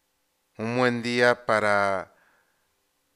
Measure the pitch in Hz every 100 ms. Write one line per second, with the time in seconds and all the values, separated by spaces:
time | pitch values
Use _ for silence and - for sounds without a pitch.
0 | _ _ _ _ _ - 113 123 127 120
1 | 120 120 123 120 - 107 104 101 98 95
2 | 85 _ _ _ _ _ _ _ _ _
3 | _